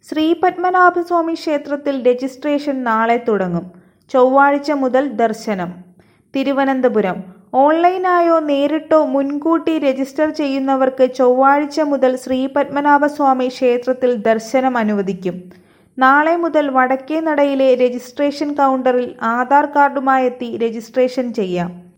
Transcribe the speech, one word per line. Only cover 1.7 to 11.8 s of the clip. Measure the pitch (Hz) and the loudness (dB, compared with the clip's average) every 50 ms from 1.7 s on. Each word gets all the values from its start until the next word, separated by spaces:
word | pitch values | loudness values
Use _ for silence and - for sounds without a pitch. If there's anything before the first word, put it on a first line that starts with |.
| 285 285 285 285 277 262 226 | -8 -4 -4 -4 -4 0 0
രജിസ്ട്രേഷൻ | 247 247 247 262 269 - - - 302 294 285 294 294 269 262 254 | 0 0 0 -4 -8 -8 -6 -4 -2 -2 -2 -2 -4 -4 -4 -2
നാളെ | 233 220 220 226 226 233 240 | -2 0 0 2 2 0 0
തുടങ്ങും. | 233 233 214 196 185 180 175 175 170 - - - _ _ _ _ _ _ | 0 -2 -2 -2 -2 -2 -4 -6 -6 -8 -20 -20 _ _ _ _ _ _
ചൊവ്വാഴ്ച | - 254 247 262 262 277 277 277 285 285 285 302 | 2 2 4 4 6 4 4 4 2 0 -2 -2
മുതൽ | 302 277 262 254 233 254 285 277 220 | -2 -2 -2 0 0 0 0 -2 -2
ദർശനം. | 208 233 220 220 220 - 226 208 185 175 175 180 - - - _ _ _ _ _ _ _ _ - | -2 -2 -2 -2 -4 -6 -6 -6 -6 -6 -10 -10 -16 -20 -20 _ _ _ _ _ _ _ _ -6
തിരുവനന്തപുരം. | 277 269 277 277 269 269 269 269 262 254 247 208 214 202 185 175 180 - - - - _ _ - | -4 -2 0 0 0 0 0 0 0 0 0 2 0 0 -2 -4 -6 -10 -16 -20 -20 _ _ 0
ഓൺലൈനായോ | 254 277 294 311 330 339 349 370 381 370 370 359 349 339 339 330 330 | 2 4 4 4 4 2 2 2 2 0 0 2 2 4 2 2 2
നേരിട്ടോ | 311 294 285 277 285 294 302 320 302 - 311 311 302 | 0 0 0 0 0 0 -2 -4 -2 2 2 2 2
മുൻകൂട്ടി | 269 262 277 277 277 285 285 294 330 330 320 320 330 320 311 | 2 0 -2 -2 -2 -6 -4 0 0 0 0 0 -2 -2 0
രജിസ്റ്റർ | 294 277 262 262 269 269 - - 302 311 311 | 0 0 0 -2 -6 -6 -2 -2 -2 -2 -2
ചെയ്യുന്നവർക്ക് | 311 302 277 269 277 269 269 269 262 262 262 262 - 254 254 254 | -4 -4 -2 -2 -2 -2 -2 0 2 0 0 2 0 0 0 2
ചൊവ്വാഴ്ച | - 262 247 247 254 269 277 277 294 302 285 285 320 | 2 2 2 4 4 4 4 4 2 0 -2 -2 -2